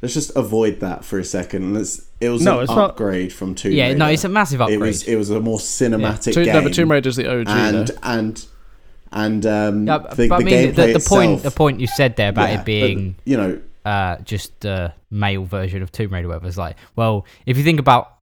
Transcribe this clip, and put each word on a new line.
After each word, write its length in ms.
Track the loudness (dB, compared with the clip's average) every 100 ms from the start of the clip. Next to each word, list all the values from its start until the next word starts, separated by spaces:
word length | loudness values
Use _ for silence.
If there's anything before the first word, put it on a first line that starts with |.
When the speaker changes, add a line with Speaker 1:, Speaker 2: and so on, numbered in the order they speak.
Speaker 1:
let's 140 | -4
just 200 | -6 -4 -4
avoid 440 | -2 2 0 0
that 240 | -6 -8
for 140 | -6 -6
a 60 |
second. 500 | -4 -6 -6 -6 -4
Let's, 320 | -4 -4 -8 -12 -6
it 100 | -2
was 120 | 0
Speaker 2:
No, 160 | 2 2
Speaker 1:
an 40 |
Speaker 2:
it's 80 | 0
not. 200 | 2 0
Speaker 1:
upgrade 420 | 0 -4 -2 -4
from 220 | -6 -8
Tomb 180 | -6 0
Speaker 3:
Yeah, 200 | 2 2
no, 140 | 2 2
Speaker 1:
Raider. 80 |
Speaker 3:
it's 100 | 0
a 40 | 0
massive 320 | 0 0 2
Speaker 1:
It 160 | 2 2
was, 220 | 0 -2
Speaker 3:
upgrade. 120 | -2
Speaker 1:
it 40 | -2
was 120 | 0
a 100 | 0
more 180 | 0 -2
cinematic 760 | -4 0 0 2 0 -2 0
Speaker 4:
Tomb-, 120 | 2
Speaker 1:
game. 100 | 4
Speaker 4:
no, 80 | 4
but 100 | 2
Tomb 180 | 2 2
Raider's 260 | 2 0 -2
the 100 | -2
O 180 | -2
G, 60 | 0
Speaker 1:
And, 360 | 0 2 0 -2
Speaker 4:
though. 60 | -4
Speaker 1:
and, 420 | -4 -2 -2 -6 -14 -20 -20 -20 -20 -20 -12
and, 320 | -4 -2 0 0
um, 400 | 0 0 0 0
Speaker 3:
Yeah, 120 | -2
but, 180 | -2 2
Speaker 1:
the, 120 | 4
Speaker 3:
but 100 | 4
Speaker 1:
the 40 |
Speaker 3:
I 40 | 6
mean, 280 | 6 4
the, 80 | 6
Speaker 1:
gameplay 100 | 4
Speaker 3:
the 140 | 4 4
point, 240 | 4 6
Speaker 1:
itself 100 | 2
Speaker 3:
the 80 | -2 2
point 220 | 2 2
you 60 | -4
said 280 | 2 0 2
there 140 | 0
about 180 | 2 0
Speaker 1:
Yeah, 60 |
Speaker 3:
it 40 | 0
Speaker 1:
but, 80 | -2
Speaker 3:
being, 500 | 0 0 0 -6 -8 -2
Speaker 1:
you 100 | 0
know, 240 | 0 -4 -10 -10
Speaker 3:
uh, 320 | -4 -2 -2 -4
just 340 | -6 -8 -8 -10
the 340 | -6 -4 -4 -8 _
male 340 | -4 -2 -2
version 380 | -4 -4 -4 -4
of 100 | -8
Tomb 220 | -6 -4
Raider, 140 | -4 -6
whatever, 180 | -6 -8
is 100 | -8
like, 200 | -8 -10 -14 -2
well, 300 | 0 0 -6 -14
if 140 | -4 0
you 60 |
think 160 | 2 2
about 340 | 4 4 2 _